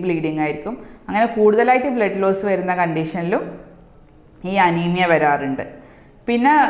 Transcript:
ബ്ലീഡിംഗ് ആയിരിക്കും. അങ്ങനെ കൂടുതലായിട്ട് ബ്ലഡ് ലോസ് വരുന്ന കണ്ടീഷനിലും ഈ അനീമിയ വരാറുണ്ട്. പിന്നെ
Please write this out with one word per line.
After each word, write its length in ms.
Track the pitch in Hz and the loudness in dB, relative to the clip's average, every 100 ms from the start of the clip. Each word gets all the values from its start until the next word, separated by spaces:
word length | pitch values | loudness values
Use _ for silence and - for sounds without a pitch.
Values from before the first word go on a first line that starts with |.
ബ്ലീഡിംഗ് 380 | 180 165 156 156 | -2 -2 -2 -2
ആയിരിക്കും. 300 | 151 151 196 240 - - - | -4 -4 -8 -12 -14 -18 -6
അങ്ങനെ 180 | 196 226 226 | 0 0 4
കൂടുതലായിട്ട് 540 | 214 214 247 254 285 240 | 4 4 4 2 0 0
ബ്ലഡ് 240 | 202 190 | -2 0
ലോസ് 220 | 190 196 208 | 0 0 -2
വരുന്ന 220 | 185 180 180 | -2 -2 -2
കണ്ടീഷനിലും 640 | 175 160 160 185 170 240 - - - - - - - - - - 180 | -2 -2 -4 -6 -2 -2 -4 -12 -20 -20 -20 -20 -20 -20 -20 -14 -4
ഈ 40 | 196 180 | 2 2
അനീമിയ 360 | 170 170 175 180 | 2 0 0 2
വരാറുണ്ട്. 520 | 160 147 143 135 131 - - - - - - - | 2 2 0 -2 -6 -8 -14 -20 -20 -20 -12 -2
പിന്നെ 260 | 240 254 302 240 | 0 4 4 2